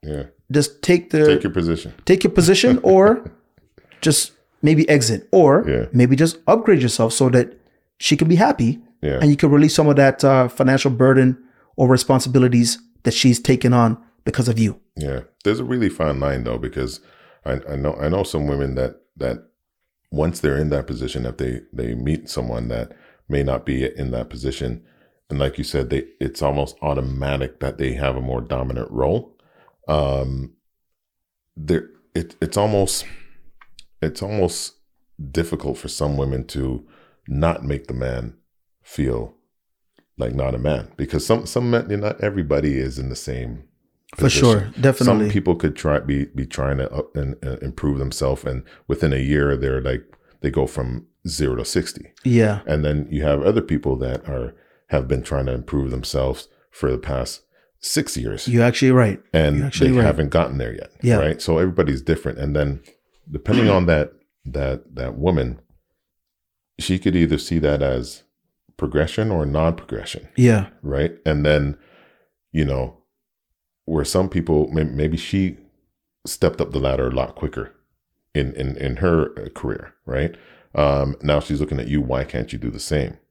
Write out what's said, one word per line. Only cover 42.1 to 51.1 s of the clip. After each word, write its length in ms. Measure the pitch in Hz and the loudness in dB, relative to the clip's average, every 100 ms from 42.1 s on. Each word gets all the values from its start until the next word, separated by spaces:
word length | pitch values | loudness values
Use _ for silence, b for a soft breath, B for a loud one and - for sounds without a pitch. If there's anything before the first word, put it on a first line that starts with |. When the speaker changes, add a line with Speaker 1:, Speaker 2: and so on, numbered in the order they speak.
| - | -4
Speaker 1:
everybody 560 | 107 101 76 73 73 67 | -4 -4 -2 0 0 -2
is 220 | 65 64 | -6 -8
in 100 | 65 | -10
the 60 | - | -10
same 480 | - 62 60 58 - _ _ _ _ - | -10 -10 -10 -12 -18 _ _ _ _ 0
Speaker 2:
For 120 | 135 | 0
sure, 260 | 139 131 107 | 4 4 4
Speaker 1:
position. 200 | 95 - | 0 0
Speaker 2:
definitely. 440 | 135 131 123 107 104 | 0 4 2 2 2
Speaker 1:
Some 60 | |
people 240 | 101 87 85 | 0 0 0
could 200 | 80 - | -2 -2
try, 240 | 78 73 | -2 -2
be, 260 | 69 69 71 | -2 -4 -4
be 200 | - 65 | -6 -8
trying 320 | - 67 67 | -4 -4 -2
to 120 | 65 | -4
up 240 | 67 - - | -6 -8 -6
and, 200 | 67 - 67 | -6 -6 -10
uh, 120 | 64 | -8
improve 380 | 67 64 73 69 | -10 -6 -4 -2
themselves, 440 | 67 - 67 67 | -4 -4 -2 -2
and 200 | 69 64 - b b | -6 -8 -10 b b
within 260 | 69 80 | -2 0
a 40 | 67 | 0
year, 380 | 67 73 71 67 | 0 2 2 0
they're 260 | 67 65 | -2 -2
like, 220 | 65 64 - _ _ _ | -4 -6 -8 _ _ _
they 80 | 71 | -4
go 140 | 65 65 | -2 -2
from 380 | - 62 62 - | -4 -6 -8 -12